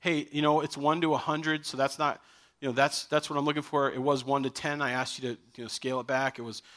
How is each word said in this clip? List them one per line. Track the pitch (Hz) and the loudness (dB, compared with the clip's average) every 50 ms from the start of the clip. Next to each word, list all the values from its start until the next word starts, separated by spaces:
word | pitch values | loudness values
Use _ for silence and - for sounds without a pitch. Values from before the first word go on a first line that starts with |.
"Hey, | - 180 165 147 - - | -2 0 0 0 -2 -4
you | - 147 151 | -2 2 4
know, | 151 151 151 | 4 4 4
it's | 143 156 - | 2 0 -4
one | 139 139 147 156 170 | 0 2 2 2 2
to | 165 160 151 | 2 2 2
a | |
hundred, | 127 - - 151 156 156 156 156 151 151 | 2 2 0 -2 -2 0 -2 -2 -2 -4
so | - - 131 | -6 -2 0
that's | 135 143 - - | 0 0 0 0
not, | 156 147 - - - _ _ - _ _ _ _ | 0 -2 -2 -2 -10 _ _ -20 _ _ _ _
you | 147 135 | -4 -2
know, | 120 | 4
that's, | 131 139 147 - - - | 4 4 4 4 -2 -4
that's | - 156 151 - - | 0 0 0 0 0
what | 151 143 | -2 0
I'm | 143 | 0
looking | 151 147 151 143 | 0 0 -2 -4
for. | - - 143 139 131 | 0 0 2 2 2
It | - 127 | 0 0
was | 127 143 143 131 123 | 2 2 2 2 2
one | 131 139 139 131 | 0 0 0 0
to | 131 | -2
ten. | 127 - - 151 147 147 143 | -4 -4 -4 -4 -2 -2 -2
I | 127 | -2
asked | 123 127 127 - - - | -2 -2 -4 -4 -6 -6
you | 131 123 | -6 -6
to, | 117 - - _ _ | -6 -8 -10 _ _
you | - 120 | -14 -12
know, | 110 | -10
scale | - - - 131 127 127 | -10 -6 -4 -2 -2 -2
it | 120 | -2
back. | 117 135 131 135 135 - - | 0 0 0 0 0 -2 -4
It | 117 | -10
was | 117 107 - - - - | -10 -10 -12 -14 -18 -20